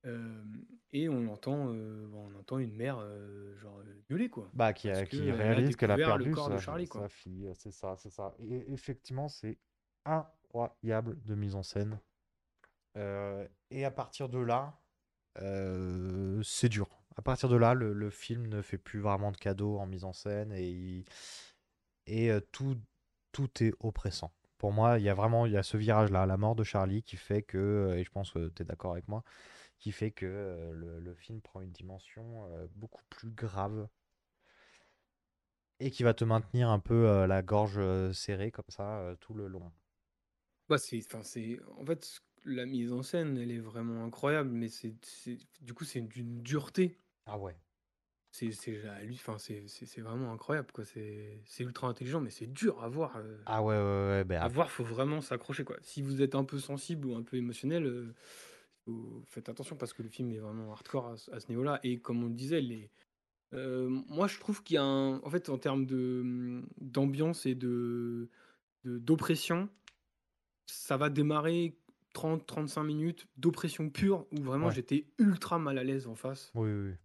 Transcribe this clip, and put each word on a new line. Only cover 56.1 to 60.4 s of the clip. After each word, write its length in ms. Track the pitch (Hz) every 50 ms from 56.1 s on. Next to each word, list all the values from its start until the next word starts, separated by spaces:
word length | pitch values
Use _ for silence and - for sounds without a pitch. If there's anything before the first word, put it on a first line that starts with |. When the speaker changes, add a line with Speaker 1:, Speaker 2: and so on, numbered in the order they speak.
| 139 135
Speaker 1:
êtes 120 | 139 139 139
un 100 | 139 135
peu 140 | 135 147 139
sensible 480 | 135 - 143 139 - - 170 156 143
ou 80 | 131 120
un 60 | 113
peu 140 | 113 - -
émotionnel, 500 | 127 120 120 113 - - 139 160 170 160
euh, 280 | 131 120 123 120 117 117 - - - - - - - - - _ _ _ _ _
faut, 380 | 117 117 113 113 113 113 113 -
faites 220 | _ - 120 113 -
attention 280 | 110 117 135 - 160
parce 160 | 139 127 117 -
que 80 | -
le 60 | 113 113
film 200 | - - 127 120
est 60 | 113
vraiment 340 | 110